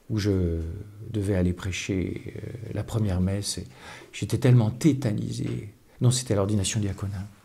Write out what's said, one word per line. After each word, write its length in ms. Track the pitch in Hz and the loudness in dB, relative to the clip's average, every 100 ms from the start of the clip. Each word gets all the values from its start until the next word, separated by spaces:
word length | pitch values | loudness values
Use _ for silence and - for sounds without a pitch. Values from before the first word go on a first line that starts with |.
| - | -4
où 80 | 110 | 0
je 400 | 101 95 87 82 82 90 - - - | 2 2 2 0 -4 -8 -12 -16 -8
devais 260 | 107 98 98 | -2 0 2
aller 180 | 90 | 2
prêcher, 840 | 90 98 87 - 98 92 98 - - | 0 -4 -4 -2 -2 -2 -4 -10 -10
euh, 340 | - - 104 - | -10 -10 -8 -6
la 80 | |
première 360 | - 117 107 90 | -2 0 0 2
messe, 380 | 92 98 98 - | 2 0 -4 -6
et 80 | 92 - - - - | -10 -14 -18 -18 -16
j'étais 240 | - 107 - | -8 -2 2
tellement 320 | 131 123 120 | 6 6 6
tétanisé. 1040 | - 170 135 120 110 113 117 123 120 104 - _ - | 4 2 4 2 -2 -4 -4 -4 -4 -8 -14 _ 0
Non, 100 | 123 | 2
c'était 240 | 127 - 104 | 4 2 2
l'ordination 440 | 98 107 95 110 | 2 2 0 0
diaconale. 460 | 101 95 98 98 101 - | -2 -2 -6 -6 -10 -14